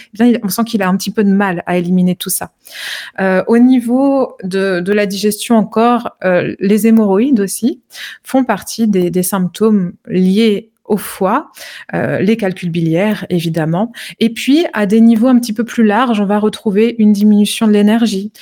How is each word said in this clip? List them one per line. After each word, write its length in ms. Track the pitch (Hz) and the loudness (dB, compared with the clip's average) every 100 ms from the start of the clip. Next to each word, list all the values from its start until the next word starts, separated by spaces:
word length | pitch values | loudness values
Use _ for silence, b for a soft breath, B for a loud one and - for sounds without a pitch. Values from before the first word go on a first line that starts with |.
| B | B
bien, 220 | - 240 240 | 0 0 2
on 80 | 202 | -2
sent 140 | 180 | -4
qu'il 180 | 226 220 | -4 -2
a 60 | 185 | 0
un 80 | 190 | -2
petit 120 | - | -2
peu 140 | 190 | 0
de 80 | 202 | 2
mal 300 | 196 202 175 | 2 0 -2
à 140 | - 180 | -2 -2
éliminer 360 | 175 185 180 | 0 2 0
tout 140 | 180 190 | -2 -6
ça. 240 | - - _ B B B B B - | -8 -10 _ B B B B B -4
Euh, 220 | 190 185 185 | 0 0 2
au 100 | 233 | 4
niveau 800 | 247 262 233 254 277 277 254 - | 4 4 2 0 2 0 -2 -6
de, 360 | 185 190 196 180 | -6 -2 -2 -2
de 120 | 180 | -2
la 140 | 208 202 | -2 -2
digestion 500 | 196 208 208 - 226 | -2 -2 -2 0 0
encore, 540 | 196 220 233 240 240 - | 2 0 2 0 -4 -6
euh, 300 | 185 180 143 - | -2 0 -2 -2
les 260 | 196 214 220 | 0 2 4
hémorroïdes 540 | 226 208 190 262 233 | 4 4 2 2 0
aussi 400 | 196 - 233 - _ B B B | -2 -2 -4 -4 _ B B B
font 220 | - 262 | -4 -2
partie 420 | 247 196 - - 226 | 0 -4 -6 -2 0
des, 220 | 190 175 | 2 0
des 140 | 180 | -2
symptômes 720 | 180 196 180 - 220 208 180 - - | -2 -2 -4 0 2 2 -2 -8 -4
liés 680 | 180 185 196 226 202 - _ - | 0 2 2 2 0 -6 _ -4
au 100 | 208 | -4
foie, 520 | - - 190 247 - B B B - | -4 -4 -2 -2 -4 B B B -8
euh, 260 | 170 160 143 | -4 -2 -2
les 160 | - 226 | 0 0
calculs 340 | 196 185 175 | -2 -4 -6
biliaires, 560 | 165 165 160 214 208 - | -2 0 0 0 -4 -4
évidemment. 640 | 175 165 160 156 170 233 B B - | -4 -2 -2 -2 -2 -4 B B -4
Et 120 | 226 | -4
puis, 340 | 226 - 294 349 | -2 0 0 0
à 140 | - 202 | -2 2
des 140 | 226 | 4
niveaux 260 | 226 226 254 | 4 4 4
un 100 | 247 | 2
petit 120 | 233 | 0
peu 120 | 214 | -4
plus 200 | 233 - | -4 0
larges, 360 | 214 202 254 208 | 2 2 0 0
on 60 | 196 | 0
va 120 | 208 | 0
retrouver 560 | 208 208 220 196 226 233 | -2 -2 -2 0 0 2
une 120 | 214 | 2
diminution 540 | 202 208 208 208 - 220 | 4 4 4 2 0 2
de 60 | |
l'énergie, 580 | 208 208 226 226 190 208 B | 4 4 2 0 -2 -8 B